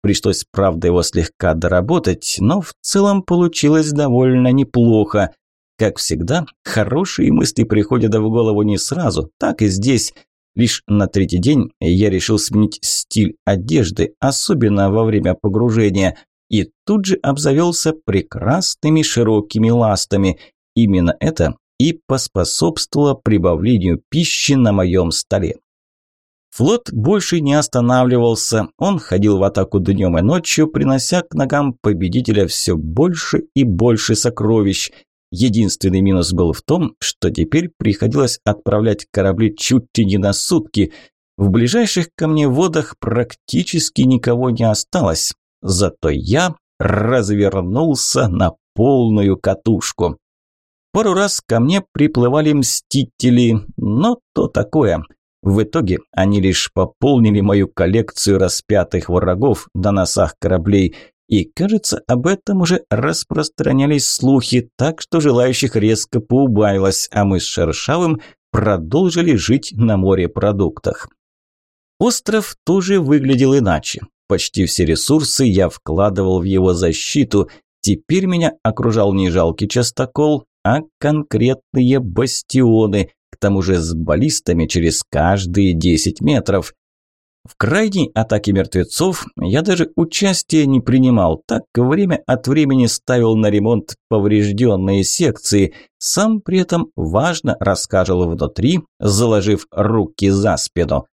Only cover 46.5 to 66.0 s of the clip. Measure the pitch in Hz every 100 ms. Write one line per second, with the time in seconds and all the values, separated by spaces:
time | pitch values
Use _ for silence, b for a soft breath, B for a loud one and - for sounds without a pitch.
46.5 | 160 _ _ - 101 110 127 101 104 101
47.5 | 98 90 113 160 135 - 135 120 87 92
48.5 | - _ - 120 135 117 107 101 95 -
49.5 | 98 - 104 - - 90 76 _ _ _
50.5 | _ _ _ _ 190 214 185 202 - _
51.5 | 113 123 190 - - 147 139 120 143 156
52.5 | 147 127 - _ 139 127 _ 123 120 120
53.5 | 110 - - 104 110 208 240 _ - -
54.5 | - 113 156 117 80 78 _ _ _ 95
55.5 | 98 107 165 104 87 - - 95 101 95
56.5 | 90 - - 92 _ 131 135 113 104 101
57.5 | 101 95 - 87 107 110 - - 95 92
58.5 | - _ 101 87 92 - 90 90 92 131
59.5 | 101 - - 98 101 90 - 85 - 90
60.5 | 92 87 101 92 B B _ _ 107 82
61.5 | - 190 214 - - - 123 147 196 -
62.5 | 196 170 180 - 104 143 160 - - 151
63.5 | - 151 135 139 147 - - 139 135 120
64.5 | 123 120 _ 139 160 - - 147 120 123
65.5 | 120 135 117 107 110